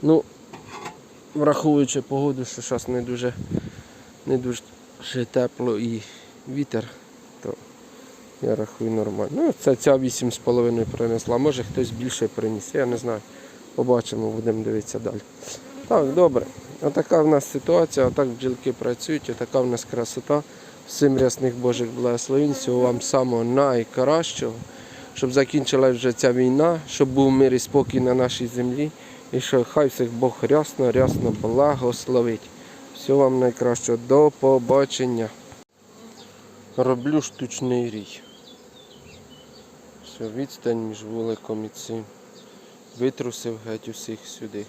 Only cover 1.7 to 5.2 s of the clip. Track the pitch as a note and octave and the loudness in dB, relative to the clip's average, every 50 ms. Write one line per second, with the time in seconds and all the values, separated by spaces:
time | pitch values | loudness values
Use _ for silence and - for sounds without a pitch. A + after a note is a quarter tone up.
1.7 | D3 C#3+ C#3+ B2+ - C#3 C3 - C#3 C3+ C#3 D3 C3+ C3 B2+ - - - A#2+ - | 4 4 4 2 0 -6 -4 -4 -4 -2 0 -2 -2 -4 -6 -10 -10 -12 -6 -4
2.7 | B2+ A#2+ - - B2+ B2 A#2+ A#2+ B2 A#2+ B2 B2 A#2+ - - - - - - - | -6 -4 -4 -4 -4 -4 -4 -4 -6 -4 -4 -4 -4 -6 -10 -6 -6 -6 -6 -6
3.7 | - - - - - - - - - - - - C3+ B2+ B2 B2+ A#2+ A2+ - - | -14 -16 -20 -20 -20 -20 -20 -20 -20 -14 -4 -2 -2 -2 0 -4 -6 -6 -10 -18
4.7 | - - - - - - - - - B2+ | -20 -20 -20 -20 -20 -18 -14 -8 -6 -6